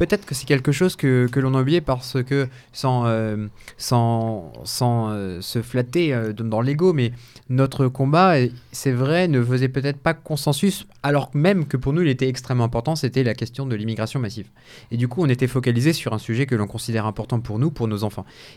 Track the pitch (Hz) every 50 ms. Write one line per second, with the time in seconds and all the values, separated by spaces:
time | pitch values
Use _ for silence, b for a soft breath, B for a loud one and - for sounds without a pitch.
0 | 175 170 208 202 - - 143 - - - 147 131 131 151 143 - 185 185 - -
1 | - 135 127 127 123 120 123 139 131 131 131 135 127 135 165 175 160 - 131 123
2 | - - - 135 123 131 139 139 135 127 B B B B B - - 131 127 123
3 | 120 117 113 110 110 110 107 107 107 104 B B B B B - - - 131 120
4 | 117 117 117 113 113 113 110 101 82 73 57 57 71 - - - 127 120 117 117
5 | 110 107 107 104 98 95 90 85 95 - - 120 110 - - 123 123 123 127 175
6 | 175 156 131 117 113 110 107 107 113 113 107 110 117 135 143 147 180 185 170 139
7 | 120 117 120 B B B B B B - 127 131 135 131 - - 135 127 131 -
8 | 135 135 151 170 190 190 170 135 123 120 123 123 - - - - - 139 127 120
9 | 131 139 160 175 185 175 147 127 120 120 127 123 131 127 131 143 131 143 143 143
10 | - 165 160 - - - 156 143 - 151 139 - - 196 185 - - - - -
11 | - 143 143 143 131 - - 143 151 190 208 185 151 - - 127 123 135 143 175
12 | 180 151 127 120 131 131 131 131 - - 131 123 117 117 120 117 - 156 160 156
13 | - 120 117 131 131 117 107 - 113 - - - 139 131 117 104 107 113 113 107
14 | 110 110 - 139 120 101 - 110 95 - - B B B B B B B 120 117
15 | 123 123 - 185 175 135 123 123 131 123 - 131 120 127 120 117 123 160 160 -
16 | - 113 110 104 - - 113 117 139 127 127 107 104 98 - 117 - - 113 110
17 | 104 110 104 - 107 - 123 117 117 - 104 113 135 170 147 - 120 110 107 101
18 | 110 104 - 104 95 B B B B B B